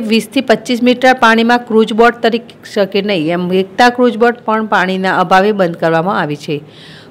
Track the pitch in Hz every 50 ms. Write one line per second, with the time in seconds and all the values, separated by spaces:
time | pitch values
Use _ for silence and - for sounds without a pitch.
0 | 233 214 220 226 208 - - 277 269 - 220 - - - 254 226 240 247 247 247
1 | 262 262 254 254 247 226 226 226 226 233 240 240 240 - 220 220 220 208 233 214
2 | 233 240 233 233 - 226 214 233 226 - - - - - - 214 202 196 - 202
3 | 196 208 208 180 151 156 170 175 180 175 180 185 190 190 - - 240 247 240 247
4 | 247 247 214 214 226 240 233 233 - - 214 220 220 214 214 196 180 185 190 190
5 | 190 190 175 151 185 170 190 190 190 208 214 202 190 170 170 170 - 165 165 160
6 | 165 185 214 220 175 147 147 143 - - 156 143 147 - - - - - - -
7 | - -